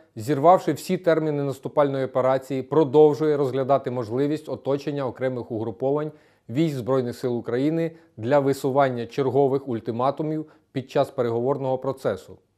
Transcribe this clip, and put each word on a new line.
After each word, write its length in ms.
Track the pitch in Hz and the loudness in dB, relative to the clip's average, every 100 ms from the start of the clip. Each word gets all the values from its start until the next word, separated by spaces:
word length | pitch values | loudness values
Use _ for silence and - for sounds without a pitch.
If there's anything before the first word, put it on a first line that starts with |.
| _ 117 | _ -8
зірвавши 580 | 110 143 160 185 - | -2 4 6 6 4
всі 240 | 139 - 180 | -4 -2 -2
терміни 460 | 175 160 156 143 | 2 2 0 -2
наступальної 600 | 143 131 127 - 143 135 131 | -4 -6 -4 0 0 0 -2
операції, 580 | 131 127 131 - 135 | 0 0 0 -2 -6
продовжує 760 | 131 147 147 147 151 143 156 143 | 0 2 4 8 6 6 0 0
розглядати 540 | 135 131 127 139 - | 0 0 2 2 0
можливість 580 | 123 107 123 143 151 151 | -6 -4 -2 -2 -2 -6
оточення 580 | 127 139 139 147 143 131 | -8 -4 -4 -4 -6 -6
окремих 440 | - 131 127 110 | -4 -4 -4 -6
угруповань 600 | 110 113 110 135 147 151 151 _ _ - | -6 -6 -4 -2 -2 -4 -10 _ _ -8
військ 260 | 120 165 135 | -2 0 -2
Збройних 400 | 113 135 120 120 | 0 0 0 -4
сил 220 | 127 120 | -4 -4
України 540 | 113 120 143 165 165 160 _ - | -4 -2 0 0 -4 -6 _ -8
для 220 | 113 143 | 0 2
висування 680 | 139 139 143 135 135 120 113 | 2 0 0 2 2 0 -6
чергових 640 | - 131 127 139 135 139 | -2 0 2 2 0 -4
ультиматумів 800 | 113 117 113 127 139 156 156 151 _ _ | -6 -4 -2 -2 -2 -4 -6 -8 _ _
під 200 | 139 123 | -10 -4
час 200 | 147 131 | -2 -2
переговорного 640 | - 120 117 123 135 135 131 | -2 -2 0 -2 -2 -2 -4
процесу. 600 | 139 131 131 98 - 92 _ | -4 -4 -4 -6 -8 -20 _